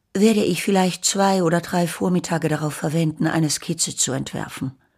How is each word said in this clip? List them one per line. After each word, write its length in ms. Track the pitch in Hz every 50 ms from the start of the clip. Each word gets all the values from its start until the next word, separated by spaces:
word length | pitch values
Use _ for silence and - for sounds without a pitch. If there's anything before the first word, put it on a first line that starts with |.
| _ _ -
werde 300 | 196 208 226 214 208 -
ich 200 | - 180 - -
vielleicht 420 | 208 196 185 185 180 165 - -
zwei 380 | - - 196 196 196 190 190 175
oder 180 | 160 170 170
drei 260 | 170 - - 175 175
Vormittage 600 | 165 - - 190 180 180 170 - - 170 156 165
darauf 260 | 151 151 151 156 151 139
verwenden, 540 | - - 160 151 165 165 156 147 - 160
eine 220 | 160 - 165 160 147
Skizze 460 | - - - - 165 160 - 165 -
zu 180 | - - 135 127
entwerfen. 580 | 135 135 - - - - - - - - 131 - _ _ _ _